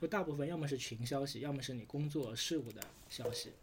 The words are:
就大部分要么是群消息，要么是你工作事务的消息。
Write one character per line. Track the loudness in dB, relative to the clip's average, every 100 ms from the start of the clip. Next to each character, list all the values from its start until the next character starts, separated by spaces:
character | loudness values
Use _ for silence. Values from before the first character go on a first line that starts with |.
就 | 2
大 | 2
部 | 2
分 | 2 2
要 | 2
么 | 2
是 | 0
群 | 0 -2
消 | 0 2 2
息， | 0
要 | -2
么 | -2
是 | -2
你 | -4 -2
工 | 0 2
作 | 2 0 0
事 | 2 2
务 | 0
的 | -6 -10 -12 -12
消 | -4 -2
息。 | -2 -4 -10